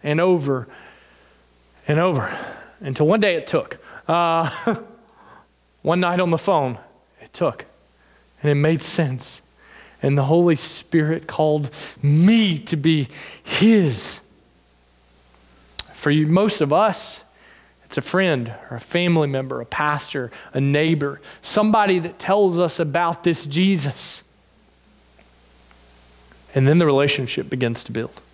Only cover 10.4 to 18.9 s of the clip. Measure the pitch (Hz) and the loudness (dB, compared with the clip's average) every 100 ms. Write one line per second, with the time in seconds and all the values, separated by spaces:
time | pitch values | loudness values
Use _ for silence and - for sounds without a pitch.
10.4 | 175 156 - - - 165 151 165 - - | 4 2 -2 -10 -2 0 0 -2 -6 -2
11.4 | 156 151 147 - - - 143 151 180 226 | 0 0 -2 -10 -18 -4 2 4 6 4
12.4 | 208 156 - 160 151 156 135 - - - | 2 -2 -4 -2 0 0 -2 -10 -20 -20
13.4 | - - 214 220 165 110 - - _ _ | -8 2 4 6 4 -2 -6 -8 _ _
14.4 | _ _ _ _ _ _ _ _ _ _ | _ _ _ _ _ _ _ _ _ _
15.4 | _ _ _ - - - 147 147 151 175 | _ _ _ -18 -18 -6 0 2 2 2
16.4 | 214 - 143 156 214 185 - - - _ | 2 0 0 2 2 0 -10 -12 -18 _
17.4 | - - _ _ _ - - 185 190 139 | -20 -20 _ _ _ -8 -4 0 0 0
18.4 | 117 113 - 120 - | -4 -10 -14 -14 -6